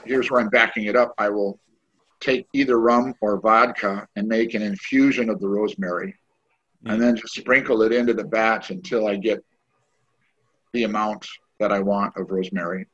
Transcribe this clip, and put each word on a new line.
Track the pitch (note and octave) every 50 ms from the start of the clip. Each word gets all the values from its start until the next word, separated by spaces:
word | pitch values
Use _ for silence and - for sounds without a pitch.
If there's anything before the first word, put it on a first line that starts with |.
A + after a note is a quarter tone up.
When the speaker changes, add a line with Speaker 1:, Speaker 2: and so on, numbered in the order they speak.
| -
Speaker 1:
here's | A2+ C3 C3 A#2+ A#2+
where | B2+ B2
I'm | A2+ G#2
backing | A2 A#2+ A2+ A2 - A2+ G#2+
it | G#2 G#2
up. | B2 A#2+ - -
I | - G#2 G#2
will | G#2 G#2 G2+ G2+ G2+ - _ _ _ _ _ _ _ _ _ _ _ _
take | - C#3 C3 B2 - - -
either | C#3 C#3 C3 B2 A2+
rum | A2+ A#2+ A#2+ B2 B2 C3 B2 - A2
or | G#2 G2+ F#2+
vodka | F2+ A2 A2 A2+ B2 B2 - - - G2+ G2 G2+ - - _
and | G2+ G#2 A2
make | A2+ A2 A#2 A#2 -
an | G#2+ G#2+
infusion | G#2 G2 F#2+ - - C3 C3+ C#3 C#3 C3 B2 A#2 A2+
of | G#2 F#2
the | G2 G2
rosemary | G2+ G#2 G#2+ G2+ - G2 F#2+ F2 F2 F2 F#2+ G2 - _ _ _ _ _ _ _ _ _ _ _ _ _ A#2
Speaker 2:
Mm. | A2+ G#2+
Speaker 1:
and | A2+ A#2+
then | A#2+ A#2
just | A2 - - -
sprinkle | - - - B2+ C3+ B2+ - B2 A2 A2
it | A2 A#2
into | B2 A#2+ A#2+ A2
the | G#2+ G2+
batch | - A2+ A2 A2 A2+ A2+ G#2 - -
until | G2 F2+ - - B2 A2+ G#2+
I | G#2 G2+
get | G2 F#2+ A2 G#2 G2+ - _ _ _ _ _ _ _ _ _ _ _ _ _ _ _ _ _ _ _ _ _ _ _ _ _ -
the | A#2+ A2+
amount | G#2 G#2+ G#2+ G#2+ G#2+ G#2 G2 - - - - _ _ _ -
that | G#2+ G#2 G2+
I | G2
want | G2 G2 G2+ G2+ G2+ G2+ - G2
of | F#2 F2
rosemary. | F#2+ F#2+ F#2 F#2 G2 F#2 E2+ F2 F#2 F#2+ F#2+ -